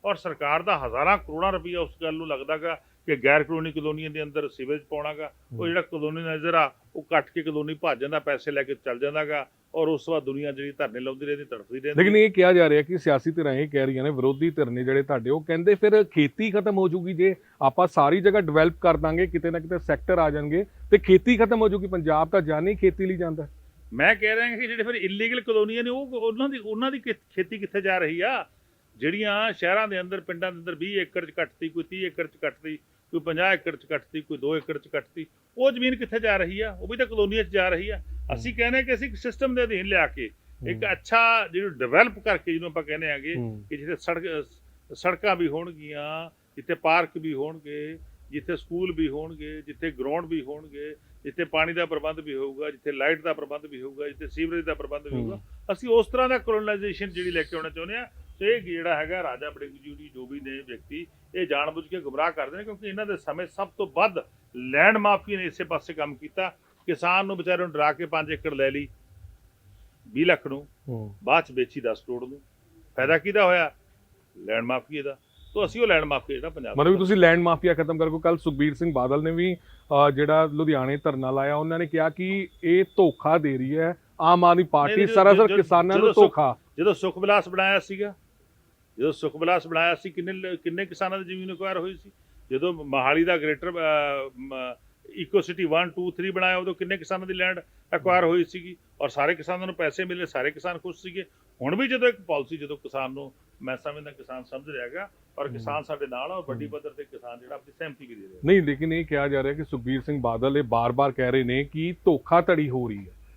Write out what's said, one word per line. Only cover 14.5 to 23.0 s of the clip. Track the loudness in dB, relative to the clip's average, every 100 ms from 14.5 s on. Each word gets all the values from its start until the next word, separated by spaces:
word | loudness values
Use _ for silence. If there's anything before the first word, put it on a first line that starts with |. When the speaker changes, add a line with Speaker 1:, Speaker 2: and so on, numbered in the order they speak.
Speaker 2:
ਧਿਰ | 0 0
ਨੇ | 0
ਜਿਹੜੇ | 2 2
ਤੁਹਾਡੇ, | 2 0 0
ਉਹ | -2
ਕਹਿੰਦੇ | 0 0 4
ਫਿਰ | 4 6 6
ਖੇਤੀ | 6 4 2 2 -2
ਖਤਮ | 0 0 2
ਹੋ | 2
ਜੂਗੀ | 0 -4
ਜੇ | 2 2 2 _ 0
ਆਪਾਂ | 0 4 2
ਸਾਰੀ | 4 4 6
ਜਗ੍ਹਾ | 4 4
ਡਿਵੈਲਪ | 4 6 4 4
ਕਰ | 2 4
ਦਾਂਗੇ, | 2 0 0
ਕਿਤੇ | 0 -2
ਨਾ | -4
ਕਿਤੇ | -4 -4
ਸੈਕਟਰ | -2 -2 2 2
ਆ | 2
ਜਾਣਗੇ | 2 -2 -2 -2 -6 4
ਤੇ | 4
ਖੇਤੀ | 8 6 8 4
ਖਤਮ | 4 4
ਹੋ | 2
ਜੂਗੀ। | 2 -2
ਪੰਜਾਬ | -2 2 2 4
ਤਾਂ | 2
ਜਾਨੇ | 2 0 0
ਹੀ | 2
ਖੇਤੀ | 2 2